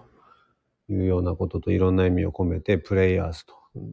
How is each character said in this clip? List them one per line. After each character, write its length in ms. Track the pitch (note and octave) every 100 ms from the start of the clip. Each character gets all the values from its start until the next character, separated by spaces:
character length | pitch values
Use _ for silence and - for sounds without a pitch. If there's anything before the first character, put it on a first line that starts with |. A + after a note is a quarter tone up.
| - _ _ _ _ _ _ _ -
い 80 | G2
う 40 |
よ 140 | F#2 F2+
う 40 |
な 120 | F2
こ 140 | E2 F#2+
と 100 | F#2+
と、 140 | -
い 60 | F#2
ろ 120 | F#2
ん 60 | F#2
な 100 | F#2
意 40 |
味 140 | F2+
を 60 | F2
込 140 | -
め 160 | F2+ E2
て、 180 | - F#2
プ 160 | -
レ 160 | F#2+ F#2
イ 40 | F#2
ヤ 100 | E2+
ー 60 |
ス 140 | E2 -
と。 80 | - _ - G#2+